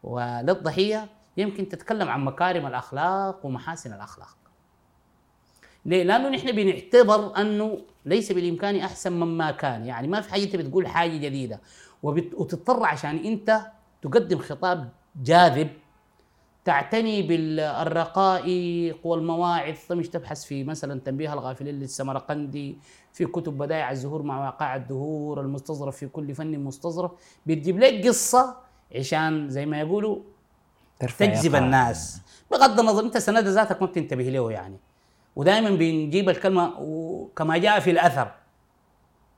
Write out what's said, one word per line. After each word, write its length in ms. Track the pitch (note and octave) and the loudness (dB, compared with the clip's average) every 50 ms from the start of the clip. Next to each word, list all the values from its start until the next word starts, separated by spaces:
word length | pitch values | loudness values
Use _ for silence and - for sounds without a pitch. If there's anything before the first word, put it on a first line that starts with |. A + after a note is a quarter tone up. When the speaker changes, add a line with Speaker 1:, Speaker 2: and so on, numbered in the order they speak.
| - | -12
Speaker 1:
وللضحية، 1040 | A#2+ A#2+ B2 A#2+ A#2+ A#2+ A#2+ B2 E3 F#3+ F#3 - D#3+ C#3 F3+ G3 G#3+ G#3+ G#3+ G#3+ G3+ - _ _ _ _ | -8 -6 -6 -4 -4 -6 -2 0 0 0 0 0 -2 0 0 0 0 0 -4 -6 -10 -18 _ _ _ _
يمكن 320 | F#3 G#3 G3+ G3+ G3 F#3+ F#3+ | -4 -4 -4 -4 -6 -8 -8
تتكلم 400 | F3 E3 - - A3+ G#3+ F3 C3 | -8 -12 -6 -6 -4 -2 -2 -2
عن 160 | - C#3 C#3 | -2 -2 -2
مكارم 400 | C3+ C3 - F3 F#3 F3+ E3+ C#3+ | -4 -2 0 0 0 0 -2 -4
الأخلاق 800 | C3 B2 B2 - - C3+ C#3 D#3+ F3+ F#3+ G3 G3 F#3+ F#3 - - | -4 -6 -8 -8 -8 -6 -2 -2 0 0 -2 -2 -4 -6 -8 -10
ومحاسن 480 | C#3 B2+ B2 - E3 E3 D#3+ - - G#2 | -10 -8 -8 -8 -10 -12 -10 -12 -16 -14
الأخلاق. 420 | G2 G#2 - - - - - _ _ _ _ _ _ _ _ _ _ _ _ _ _ _ _ _ _ _ _ _ _ _ _ _ _ - _ _ _ _ | -14 -16 -18 -18 -20 -20 -20 _ _ _ _ _ _ _ _ _ _ _ _ _ _ _ _ _ _ _ _ _ _ _ _ _ _ -20 _ _ _ _
ليه؟ 180 | D#3 F3+ F#3 F3 | 0 2 2 4
لأنه 260 | F3+ G#3+ B3 C4 C#4 | 4 4 4 2 0
نحن 220 | C4+ B3 B3+ C4 | -2 -2 -2 -2
بنعتبر 840 | A3 G#3+ G3+ F#3+ - - - - A#3+ B3 A3+ G3+ G#3+ G#3 G#3 F#3+ - | 0 2 2 2 0 0 0 6 8 8 8 8 6 4 2 0 -2
أنه 440 | F#3+ G#3 G#3+ G#3 G#3 G#3+ A3 G3+ - - - _ _ _ | -2 0 0 0 -2 -2 -4 -4 -8 -10 -16 _ _ _
ليس 260 | C#3 F#3 A3+ G3+ - | 0 0 0 0 0
بالإمكان 440 | F#3 F3+ F3 F3 E3 E3+ G3+ G3+ G3+ | -2 -2 0 0 -2 -2 -2 -2 -2
أحسن 380 | F#3+ F#3+ F#3+ - - - F#3 F3 | -2 -4 -4 -8 -8 -6 -4 -2
مما 380 | E3+ E3+ E3 E3 E3 D#3+ D3+ | 0 -2 -2 0 -2 -2 -2
كان، 340 | C#3+ - D3+ C3+ A#2+ A2 A2+ | -2 -2 -4 -4 -4 -4 -8
يعني 220 | B2 B2 A#2 C3 | -8 -8 -6 -4
ما 140 | D3+ G3 G#3+ | -4 -4 -4
في 100 | G3+ - | -4 -4
حاجة 120 | F#3 G3+ G3+ | -2 -2 -2
أنت 120 | G3 G3+ | -2 -2
بتقول 320 | E3+ D3+ C3+ C#3+ F#3+ F3 | -4 -4 -2 -2 -2 -2
حاجة 300 | - - E3 E3+ E3+ D#3+ | 0 0 0 0 0 -2
جديدة، 440 | D3+ D3 C#3+ C#3 C#3 B2+ A2 G#2+ - - - - - - - _ _ - | -4 -6 -4 -4 -6 -6 -6 -10 -12 -16 -20 -20 -20 -20 -20 _ _ -4
وبت-، 300 | C#3+ C#3+ E3+ E3+ - - | -2 0 0 -2 -2 -6
وتضطر 520 | - D#3 - F3 - - B3+ B3 A#3 A3 | -6 -6 -6 -6 -4 0 0 0 2 2
عشان 320 | D#3+ D#3 C3 - D3 D#3 | 0 0 -2 -4 -4 -4
أنت 440 | D#3+ - G#3+ A3+ G#3+ G#3+ A3 A3 A3 G#3+ - - _ _ _ _ _ | -4 -4 -4 -4 -2 0 0 0 0 0 -6 -16 _ _ _ _ _
تقدم 360 | - C#3 C#3+ A#3 A#3 E3+ F3+ | -8 2 2 2 2 2 -2
خطاب 520 | C#3 - - D3 C3+ F#3 F3+ F3+ E3 C3 A#2 - _ _ _ _ | -2 -2 -8 -8 -2 0 0 0 0 -4 -10 -14 _ _ _ _
جاذب 540 | C#3 B2 C#3 E3 F3 F3+ D#3+ B2 C#3+ D#3+ D3 - - _ _ _ _ _ _ _ _ _ _ _ _ _ _ _ _ _ | -6 2 6 8 10 10 8 6 4 -2 -2 -4 -12 _ _ _ _ _ _ _ _ _ _ _ _ _ _ _ _ _
تعتني 560 | F3+ D3 C#3+ C#3 - A3 A3+ A3+ A3 G#3+ G3+ | 0 0 0 0 0 0 0 0 0 0 0
بالرقائق 1900 | E3+ D3+ E3+ D#3+ D#3+ D#3 D#3 D#3 D#3 D3 B2 A#2+ D#3+ - - E3 E3 E3 - F#3+ G3 F#3+ F#3 E3+ - F3+ F3+ F3+ F3 F3 E3+ E3+ E3+ E3+ D#3+ - - | 0 0 0 0 0 -2 -2 -2 -2 -2 -2 -2 -2 -2 -2 -2 -2 0 2 4 4 4 4 2 0 -2 -2 0 -2 -2 -2 -2 -2 -2 -4 -6 -4
والمواعظ، 680 | E3+ E3+ E3 E3 E3+ E3 E3+ F3 F3 E3+ D#3+ C#3+ D#3 D3+ - - - | -2 -2 0 0 -2 0 0 0 0 0 0 -2 -4 -8 -10 -8 -4
مش 180 | F3 F3 E3 E3+ | -4 -4 -4 -4
تبحث 340 | - D#3+ C3 - D3+ C#3+ - | -6 -8 -8 -8 -10 -12 -10
في 200 | - C#3+ C#3 C3 | -8 -8 -6 -6
مثلا 360 | D3 D#3 D3+ C#3+ C#3 C#3+ C3 | -6 -8 -8 -8 -8 -8 -8
تنبيه 340 | - C3+ C3+ C#3 D#3 D3 D3 | -6 -6 -6 -4 -4 -6 -6
الغافلين 460 | C#3+ B2 C3 B2+ - C#3 C#3+ C#3+ C#3 | -6 -6 -8 -8 -8 -10 -10 -8 -10
للسمرقندي، 960 | C#3 B2 - - C3+ C3+ C3+ C3+ - - D3+ D3+ D3 C#3 C#3 D3 C#3+ C#3 - - - - - - _ _ _ | -10 -10 -8 -8 -6 -6 -6 -6 -6 -6 -6 -6 -6 -8 -8 -8 -10 -10 -12 -14 -18 -20 -20 -20 _ _ _
في 120 | - F3 | -6 -6
كتب 320 | E3+ - E3+ E3+ D#3+ C#3+ | -4 -4 -6 -6 -6 -6
بدائع 340 | C3+ C#3+ D3 D#3+ D#3+ C#3+ B2 | -6 -4 -4 -2 -2 -2 -4
الزهور 300 | C#3 C3 B2+ C#3 D3+ D#3 | -4 -6 -6 -6 -6 -6
مع 240 | D3+ D3 C3+ C3+ C#3 | -6 -6 -4 -4 -6
واقع 300 | C3 - - D#3 C3 C3 | -6 -6 -6 -6 -4 -4
الدهور، 640 | C3+ A#2+ B2 C#3 C3 C#3 D3+ D#3 D3+ D3 D3+ D3 C#3+ | -6 -6 -8 -8 -6 -6 -6 -6 -6 -6 -6 -6 -6
المستظرف 560 | C#3 C3+ C#3 C3 - - D#3 C#3 C#3+ C#3 C3 | -6 -6 -6 -8 -8 -8 -8 -6 -6 -8 -8
في 100 | - C#3+ | -10 -12
كل 280 | C3 - D#3+ D3 C#3 C3+ | -12 -10 -10 -8 -8 -8
فن 240 | C#3+ D#3 D#3+ D#3 C#3+ | -8 -8 -6 -6 -6
مستظرف، 520 | C#3 C3+ C3+ - - E3+ E3 F3 F3+ F3 - - _ - _ _ _ | -6 -8 -10 -8 -8 -6 -4 -4 -6 -6 -8 -12 _ -20 _ _ _
بتجيب 340 | D#3 D#3+ D3+ C#3+ F3+ F3 G3 | -2 -2 0 0 0 4 6
لك 280 | B3+ C4+ A#3+ G3+ G3+ | 6 6 6 4 4
قصة 500 | B3 - - - - A#3+ B3+ C4 C4 B3+ - - _ _ _ _ _ - | 4 4 4 0 4 4 4 4 4 -2 -10 -20 _ _ _ _ _ -8
عشان 540 | B2+ C3 - E3 D#3 D#3+ D#3 D#3 D#3 D3 C#3 | -8 -4 -2 0 0 0 0 0 -2 -4 -4
زي 160 | C3 C#3 C#3+ | -4 -4 -4
ما 140 | D3+ D3+ D3 | -4 -2 -2
يقولوا 400 | D#3 D#3+ G3 G#3 G#3 G#3+ G3 - - - - _ _ _ _ _ _ _ _ _ _ _ _ _ | -2 -2 -2 0 0 -2 -2 -4 -8 -14 -20 _ _ _ _ _ _ _ _ _ _ _ _ _
Speaker 2:
ترفع 260 | B2+ B2 - - G3+ | -6 -6 2 2 4
Speaker 1:
تجذب 200 | G3+ E3 D3 D#3 | 4 4 4 2
Speaker 2:
إيقاع. 200 | D#3+ C#3 C#3 B2+ | 4 4 4 6
Speaker 1:
الناس. 560 | C3 C3 C3 B2 A#2 - - - - - - - _ - - _ _ | 6 6 6 6 4 0 -4 -8 -10 -12 -16 -20 _ -20 -20 _ _
بغض 280 | C4+ B3+ C4+ B3+ G#3 A#3 | 6 6 6 8 8 6
النظر 240 | A3+ A3 G3 G#3+ A3 | 6 6 4 4 2
أنت 140 | A#3 - | 0 -2
سند 300 | A#3 G3 G#3+ G#3+ A3+ G3+ | 0 0 4 4 4 4
ذاتك 340 | G3 F#3+ G#3+ G#3+ G#3 F#3 - | 4 4 4 4 4 2 0
ما 60 | F#3+ | 0
بتنتبه 360 | F3+ - E3+ C#3+ - C#3+ B2+ B2+ | -2 0 -4 -4 -2 -2 -2 -2
له 280 | C3 C3+ C3 A#2+ A2 | -2 0 0 -2 -2
يعني، 260 | A2 F#2+ F2+ G2 G2 - _ _ _ _ _ _ _ _ _ _ _ | -4 -6 -10 -12 -16 -18 _ _ _ _ _ _ _ _ _ _ _
ودائما 340 | C#3 C#3+ F3+ G3+ A3 A3+ G#3 | 2 4 4 4 4 4 2
بنجيب 600 | G3 D#3+ E3 E3 D#3+ D#3 D#3 D3 D#3 G3 G3 F#3+ | 4 4 2 2 2 0 0 2 2 2 4 2
الكلمة 500 | E3+ - - F#3+ F#3+ F3+ F3 F3 - - | 2 2 0 2 2 2 2 0 -2 -6
و-، 480 | D3 D#3 D#3 E3 D#3+ E3 - - D#3+ - - | -8 -8 -8 -8 -8 -8 -8 -10 -10 -12 -6
كما 220 | - D#3+ D#3+ D#3+ | -4 0 0 2
جاء 220 | E3+ F#3+ G#3 G#3+ G3 | 4 4 4 4 4
في 120 | C3+ F3+ | 4 4
الأثر، 400 | F3 E3 E3+ E3+ B2 C3+ - - - - _ _ _ _ _ _ _ _ _ _ _ _ _ _ _ _ _ _ _ | 4 6 4 4 4 2 -2 -4 -6 -14 _ _ _ _ _ _ _ _ _ _ _ _ _ _ _ _ _ _ _